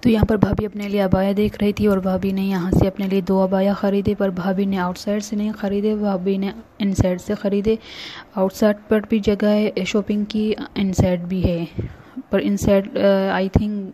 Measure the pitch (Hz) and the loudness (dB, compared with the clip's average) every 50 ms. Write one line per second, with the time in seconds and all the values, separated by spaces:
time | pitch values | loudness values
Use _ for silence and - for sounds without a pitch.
0 | - 247 226 214 202 196 226 208 190 196 202 196 214 208 196 208 202 202 196 202 | 4 2 4 4 4 2 4 2 2 2 2 -2 -2 -4 -6 -8 -6 -2 0 2
1 | 196 190 185 185 190 196 202 196 214 208 208 - 208 208 202 - 208 208 202 190 | 2 4 4 2 2 2 2 2 0 0 0 0 0 0 0 2 2 2 2 2
2 | 185 190 185 185 185 196 190 190 190 196 196 185 170 185 190 - - 196 185 - | 0 0 -2 0 0 -2 -2 0 -2 0 -2 -2 0 2 2 4 4 2 0 -2
3 | 196 190 185 196 185 180 196 190 190 190 190 190 190 196 202 - - 202 196 202 | -4 0 0 0 0 2 2 2 2 2 2 2 2 2 0 0 0 0 0 2
4 | 196 202 208 196 202 196 185 180 170 190 190 185 202 196 196 190 180 180 180 - | 0 0 0 0 -2 -2 -2 -2 -2 -2 0 0 0 0 0 -2 -2 -4 -4 -6
5 | - - 202 214 208 208 - 208 208 214 214 - - 202 196 202 202 214 214 208 | -6 -4 -4 -4 -4 -4 -4 -4 -4 -4 -4 -4 -4 -2 -2 0 0 0 -2 0
6 | 208 208 196 185 180 196 196 196 196 196 185 - - - _ _ 220 196 190 - | -2 -2 -2 -2 0 -2 -2 0 -2 -4 -6 -8 -16 -20 _ _ -2 -2 2 2
7 | - 185 180 180 180 - 208 208 - 202 196 202 196 214 220 226 - - - - | 2 2 2 -2 -4 -6 -6 -2 -2 -2 0 0 2 0 0 0 -2 -14 -16 -16
8 | - - - - - - - - 190 190 - - - 214 208 208 - - 226 214 | -16 -14 -16 -16 -18 -12 -4 -2 0 0 0 2 2 2 2 2 0 0 0 0
9 | 208 - - 220 202 - 208 196 208 208 208 208 208 214 - - 190 185 - 214 | 2 0 0 0 2 2 0 2 2 2 2 4 2 0 -2 -2 -4 -2 -2 -2
10 | 202 - 208 208 208 208 - 214 214 214 214 - - - - - 202 190 185 - | -2 0 -2 -2 -2 -2 -2 -2 0 -2 -2 -4 -6 -10 -4 -2 -2 -2 2 2
11 | - 185 180 175 175 175 185 190 175 - 175 170 170 160 - - - - - - | 2 2 2 0 -2 -4 -4 -2 0 0 0 -2 -4 -6 -8 -10 -10 -10 -10 -16
12 | - - - - - _ - 196 - 202 202 196 - 208 202 196 196 202 - 202 | -20 -16 -16 -16 -10 _ -2 0 0 0 -2 0 2 4 4 4 2 0 -4 2
13 | 202 202 196 190 190 196 190 185 190 190 - - 214 208 208 208 196 185 | 2 4 4 4 2 0 0 0 -2 2 2 0 0 0 -4 -6 -8 -10